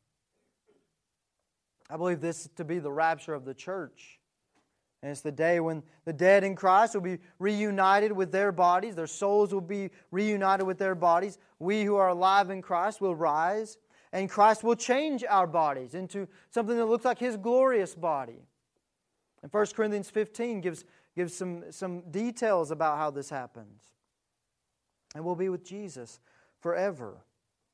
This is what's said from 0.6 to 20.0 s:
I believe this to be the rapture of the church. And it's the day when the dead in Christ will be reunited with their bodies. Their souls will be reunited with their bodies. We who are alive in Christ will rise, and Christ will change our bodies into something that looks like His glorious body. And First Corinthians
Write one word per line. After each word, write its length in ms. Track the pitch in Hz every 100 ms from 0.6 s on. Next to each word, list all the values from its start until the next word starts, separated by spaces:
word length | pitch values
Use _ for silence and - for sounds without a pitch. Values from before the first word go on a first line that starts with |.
| _ _ _ _ _ _ _ _ _ _ _ _ _
I 80 | 156
believe 240 | 180 170
this 280 | 165 160 - -
to 80 |
be 140 | 156 175
the 120 | 147
rapture 440 | 143 160 160 -
of 100 | 147
the 100 | 127
church. 640 | 131 - 190 139 - - _ _ _ _ _ _ _ _ _
And 80 | 139
it's 100 | 143
the 120 | 156
day 280 | 139 160 175
when 220 | 165 156 - _
the 80 | -
dead 300 | 151 180 196
in 140 | 196 190
Christ 380 | 190 185 226
will 80 | 202
be 160 | 180 180 - _
reunited 760 | 190 208 214 196 190 196 214
with 200 | 202 185
their 180 | 190 202
bodies. 440 | 185 175 180 190
Their 120 | 170 160
souls 460 | - 202 208 208
will 80 | 196
be 300 | 170 202 196 - _
reunited 560 | 180 214 208 190 190 190
with 120 | 185
their 160 | 196
bodies. 440 | 180 175 170 196 185 _ _
We 240 | 170 214
who 120 | 208 202
are 120 | 190
alive 420 | 175 185 196 190
in 120 | 190
Christ 380 | - 175 196 214
will 140 | 196
rise, 640 | 165 160 151 170 208 220 - _ _ _
and 180 | 185 196
Christ 320 | - 214 214
will 140 | 220 226
change 480 | - 254 311 262 247
our 200 | 196 180
bodies 460 | 165 156 135 127
into 340 | 160 185 202 190 _ _
something 260 | - 220 233
that 100 | 226
looks 180 | 226
like 140 | 247 240
His 180 | 247 214
glorious 600 | 208 247 262 240 185 -
body. 500 | 170 147 127 117 - _ _ _ _ _ _ _ _ _
And 80 | 147
First 240 | 208 208
Corinthians 340 | - 220 208